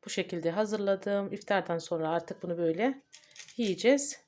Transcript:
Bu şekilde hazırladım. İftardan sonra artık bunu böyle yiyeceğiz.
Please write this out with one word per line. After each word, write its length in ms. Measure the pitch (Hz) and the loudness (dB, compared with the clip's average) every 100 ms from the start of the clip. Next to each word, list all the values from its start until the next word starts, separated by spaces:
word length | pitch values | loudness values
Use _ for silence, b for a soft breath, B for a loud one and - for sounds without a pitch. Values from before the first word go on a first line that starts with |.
Bu 60 | - | -4
şekilde 400 | - 185 175 165 | -4 -2 0 0
hazırladım. 800 | 175 214 214 202 196 202 202 196 | 0 0 0 2 2 2 0 -2
İftardan 460 | 196 - 196 180 170 | -8 0 0 2 -4
sonra 300 | 165 170 160 | -2 -2 0
artık 340 | 170 170 - | 0 -2 -10
bunu 160 | 180 170 | -6 0
böyle 440 | 170 165 240 269 _ B B B - - | 0 2 0 0 _ B B B -14 -2
yiyeceğiz. 640 | 220 180 220 277 277 - | -2 2 4 4 2 -8